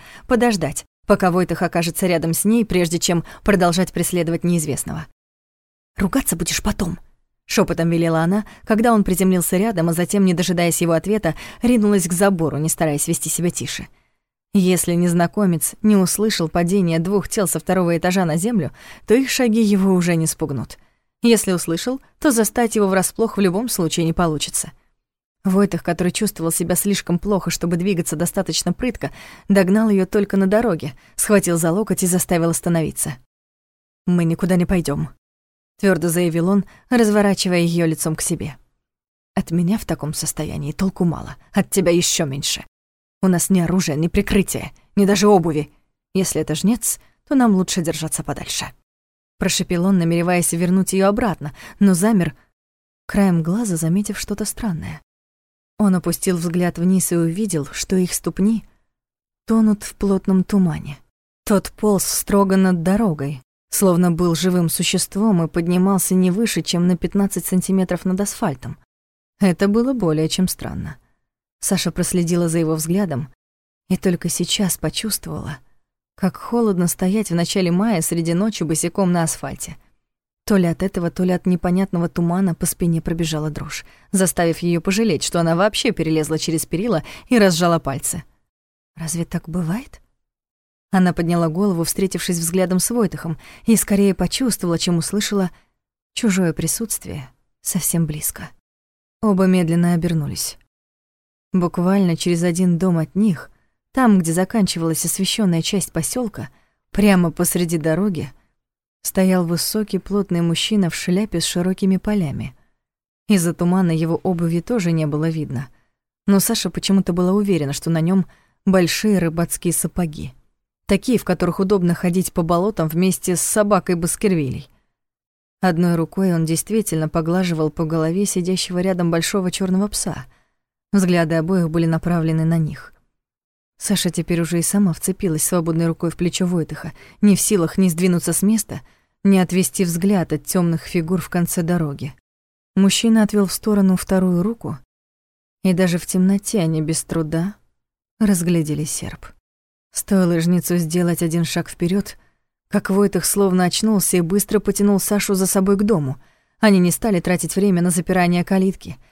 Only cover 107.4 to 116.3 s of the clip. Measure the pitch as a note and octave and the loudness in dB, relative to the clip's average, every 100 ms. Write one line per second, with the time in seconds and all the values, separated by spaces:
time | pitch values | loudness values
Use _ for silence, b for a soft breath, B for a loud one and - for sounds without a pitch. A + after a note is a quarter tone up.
107.4 | F3 F3+ F3 E3 D#3+ D#3+ G#3 D#3+ C#3+ - | -2 0 0 0 0 0 0 -2 -8 -12
108.4 | _ _ _ _ _ _ - - F#3+ F#3 | _ _ _ _ _ _ -4 2 2 2
109.4 | E3+ E3+ - G#3+ G#3 F#3 - G3+ G3 E3+ | 0 -2 -2 -4 -4 -6 -2 -4 -2 0
110.4 | E3+ E3 - G#3+ F3 - - F3+ G#3+ E3+ | 0 0 0 0 0 -2 -2 -2 -2 -4
111.4 | - F3 F3+ F#3 F#3+ F#3+ - G#3 D3+ A#2+ | -4 -2 -2 0 0 0 0 -2 -2 -4
112.4 | B2+ - _ _ _ _ _ _ - G3+ | -10 -12 _ _ _ _ _ _ 0 2
113.4 | E3+ D#3+ F3 F#3 F3 D#3+ E3 E3 F#3 E3+ | 2 0 0 2 2 2 0 0 -2 -2
114.4 | E3+ E3+ E3 A#3+ E3+ E3 D3+ D3 D#3+ D#3+ | 0 -2 -2 -2 0 0 0 0 -2 -2
115.4 | C#3+ B2 C#3 _ _ _ _ _ - | -6 -8 -10 _ _ _ _ _ 2